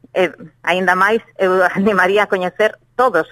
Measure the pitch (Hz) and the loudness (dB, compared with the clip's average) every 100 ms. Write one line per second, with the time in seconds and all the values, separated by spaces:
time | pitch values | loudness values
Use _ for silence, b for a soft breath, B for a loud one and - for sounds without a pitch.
0 | - - 170 - 165 _ - 180 185 185 | -8 -4 -4 -6 -20 _ -4 -2 0 2
1 | 196 226 - - 185 185 180 190 202 190 | 2 0 -4 -4 0 2 0 0 0 2
2 | 180 208 202 196 180 - 214 - _ - | 2 0 0 -2 -4 -2 -2 -4 _ -2
3 | 254 175 156 | 0 0 -4